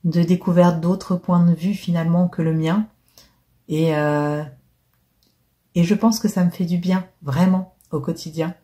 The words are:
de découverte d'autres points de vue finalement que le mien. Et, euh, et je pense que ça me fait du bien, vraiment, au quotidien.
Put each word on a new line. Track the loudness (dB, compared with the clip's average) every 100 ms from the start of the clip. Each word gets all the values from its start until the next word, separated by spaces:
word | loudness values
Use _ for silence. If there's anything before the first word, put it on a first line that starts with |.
de | 0 0
découverte | 0 0 2 4 4 2
d'autres | -2 -4 -4 -6
points | 0 2 4
de | 2
vue | -2
finalement | -4 -4 -2 0 0 0
que | 0
le | -2
mien. | 0 0 -2 -2 _ _ _ _ _ _ _ -6
Et, | -2 0 0
euh, | 0 0 -2 -4 -8 -16 _ _ _ _ _ _ _ _ _ _ _ -2
et |
je | 0 2
pense | 2 2
que | -2
ça | 0
me | 0
fait | 0 -2
du | -2
bien, | 0 -2 -4 _
vraiment, | -6 0 2 2 -2 _ _
au | -8
quotidien. | -6 -8 -10 -6 -6 -6